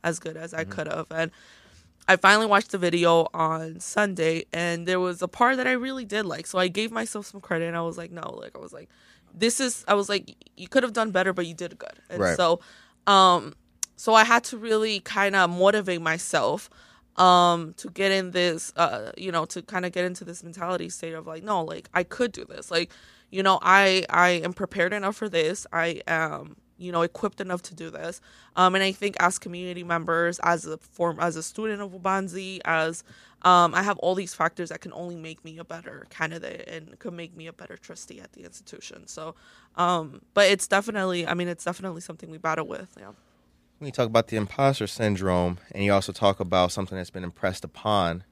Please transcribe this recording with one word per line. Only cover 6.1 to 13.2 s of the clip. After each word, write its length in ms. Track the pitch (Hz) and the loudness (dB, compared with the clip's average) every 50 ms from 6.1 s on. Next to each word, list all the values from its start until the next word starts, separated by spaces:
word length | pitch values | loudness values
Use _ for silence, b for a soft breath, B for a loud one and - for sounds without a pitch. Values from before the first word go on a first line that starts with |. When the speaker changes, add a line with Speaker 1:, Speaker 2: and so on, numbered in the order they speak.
| 202 214 214 | -6 -4 -4
Speaker 1:
like. 200 | 180 131 143 165 | -4 -6 -8 -10
So 120 | - - 185 | -4 0 0
I 100 | 185 185 | 0 0
gave 220 | 175 208 220 226 | 0 -2 -4 -4
myself 360 | 226 226 226 226 - 208 196 | -4 -6 -6 -6 -8 -10 -12
some 140 | - - 202 | -12 -18 -20
credit, 260 | - - 180 165 165 | -8 -6 -4 -4 -4
and 100 | 170 170 | -4 -4
I 60 | 170 | -6
was 140 | 165 165 - - | -6 -6 -8 -10
like, 120 | 165 175 | -14 -14
"No," 180 | 175 170 - - - - | -14 -12 -12 -12 -12 -14
like, 160 | - - _ | -16 -16 _
I 20 | - | -16
was 140 | - - | -18 -16
like, 160 | - 143 156 _ b b b b b b b b - | -18 -20 -20 _ b b b b b b b b -6
"This 260 | 170 214 233 233 - | -2 0 0 0 0
is," 240 | 269 247 - - - | -2 -4 -4 -6 0
I 80 | - 208 | 2 2
was 140 | 202 202 208 | 2 2 0
like, 260 | 202 196 - - - _ _ - _ | -4 -4 -4 -8 -20 _ _ -20 _
"You 120 | - 185 - | -20 -18 2
could 140 | - 269 | 2 2
have 100 | 247 240 | 2 2
done 200 | 208 233 220 220 | 0 -2 -2 0
better, 200 | 185 185 190 233 | 0 0 0 0
but 140 | 208 185 175 | 0 -2 -6
you 80 | 170 165 | -6 -6
did 240 | 156 175 170 - - | -10 -10 -12 -12 -14
good." 220 | - - - _ _ - | -18 -18 -18 _ _ -10
And 120 | 180 208 | -2 0
Speaker 2:
Right. 140 | 196 180 170 | 2 2 2
Speaker 1:
so, 240 | 180 180 165 175 170 B B B B B B B B _ | 4 4 2 2 0 B B B B B B B B _
um, 480 | - 202 190 | 6 8 8